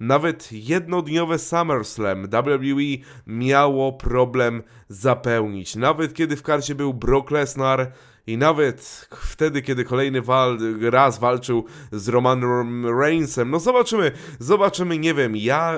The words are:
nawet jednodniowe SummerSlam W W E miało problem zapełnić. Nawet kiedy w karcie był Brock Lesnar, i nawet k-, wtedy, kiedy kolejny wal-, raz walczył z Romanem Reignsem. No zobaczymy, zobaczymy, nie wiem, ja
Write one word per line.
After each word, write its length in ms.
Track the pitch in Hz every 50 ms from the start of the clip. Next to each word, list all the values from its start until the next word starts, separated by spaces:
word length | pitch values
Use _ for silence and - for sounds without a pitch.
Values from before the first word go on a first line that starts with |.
nawet 480 | 110 120 135 147 156 170 - - - -
jednodniowe 840 | 113 107 107 123 165 185 165 165 180 180 160 147 156 165 170 160 165 151
SummerSlam 880 | - - 170 170 170 160 143 120 104 - - 110 107 98 95 95 98 98
W 300 | 110 117 120 143 143 135
W 200 | 131 139 139 139
E 240 | 143 143 135 127 131 - - - -
miało 640 | 107 110 113 123 131 139 139 143 143 139 135 135 135
problem 720 | 131 135 - 117 120 127 127 123 120 127 123 117 117 113 110 _ - - - -
zapełnić. 880 | 101 95 110 131 120 123 - 123 117 113 107 107 101 98 92 - -
Nawet 380 | 107 123 143 156 156 160 147 -
kiedy 220 | - 165 147 147
w 60 | -
karcie 320 | - 160 151 143 127 135 143
był 200 | 139 143 139 127
Brock 360 | 117 117 120 135 139 131 -
Lesnar, 600 | 147 147 143 139 - 139 135 131 135 131 131 127 131 - - - _ _ - 113
i 100 | 113 117
nawet 680 | 143 156 156 147 147 127 123 - - - - - - -
k-, 60 | - -
wtedy, 420 | - - - - 156 156 143 143
kiedy 220 | 127 135 131 123 123
kolejny 380 | 123 123 127 139 135 131 127
wal-, 360 | 113 123 127 131 131 127 120 110 113 113 110 107
raz 380 | 113 117 123 131 139 - - -
walczył 460 | 123 123 127 123 123 131 120 117 113 - - - - -
z 160 | 107 104 98 117
Romanem 760 | 117 123 123 127 131 127 123 123 123 123 120 120 120 120 120 117 117 131
Reignsem. 500 | 143 151 165 165 151 - - 131 117 127
No 100 | 147 170
zobaczymy, 520 | 165 240 254 247 240 - 226 214 175 143 - - - - 147 -
zobaczymy, 600 | 117 139 208 202 196 196 196 175 180 175 165 156
nie 160 | 156 165 156
wiem, 220 | 143 131 117 107
ja 220 | 107 107 120 139 156 165 165 160